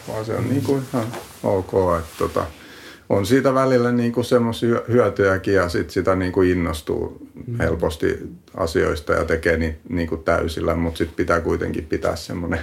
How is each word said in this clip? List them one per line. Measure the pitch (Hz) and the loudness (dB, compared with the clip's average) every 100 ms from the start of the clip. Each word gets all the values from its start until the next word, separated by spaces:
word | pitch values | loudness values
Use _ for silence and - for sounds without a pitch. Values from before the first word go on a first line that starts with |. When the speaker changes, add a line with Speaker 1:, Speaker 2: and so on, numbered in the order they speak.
| - | -8
Speaker 1:
vaan | 113 110 | -8 -4
se | 104 | -4
on | 113 | 0
niinku | 135 143 139 127 | 0 0 0 0
ihan | 131 113 120 - - | -4 -4 -8 -14 -6
ok, | 117 101 92 101 90 85 | -2 0 0 2 2 0
että | 78 - | -2 -4
tota, | 85 - - - - - - - - | -4 -2 -6 -8 -20 -20 -20 -20 -2
on | 104 95 | 0 4
siitä | 135 135 | 4 4
välillä | 131 135 127 120 | 2 4 4 4
niinku | 120 117 120 | 2 0 0
semmosia | 117 123 117 110 117 | 2 2 2 0 0
hyö-, | 117 - | 0 2
hyötyjäkin | 120 107 98 98 95 104 | 4 4 4 4 4 2
ja | 98 87 | 2 2
sit | 107 85 | 0 -2
sitä | - 90 92 | 0 2 2
niinku | 90 87 | 2 2
innostuu | 90 90 85 82 - 85 - - - - - | 4 4 0 -4 -4 -4 -4 -8 -18 -14 -10
Speaker 2:
Mm. | 117 | -2
Speaker 1:
helposti | 82 82 82 76 90 - - - - | -2 0 -2 -2 -2 -2 -8 -16 -14
asioista | - 92 95 85 80 - | -6 -2 0 0 0 0
ja | 85 82 | 0 0
tekee | 82 85 82 | 0 0 0
ni-, | 80 78 - | 0 -4 -6
niinku | 87 82 80 | -4 -2 -2
täysillä, | 87 82 80 80 85 85 | 0 0 0 -2 -2 0
mut | 85 80 | -2 -2
sit | 82 - | -4 -2
pitää | - 87 | 0 0
kuitenkin | 78 82 90 85 80 | 0 -2 -2 -6 -6
pitää | 90 87 87 | -4 -2 -4
semmonen | - 95 85 85 | -8 -8 -4 -6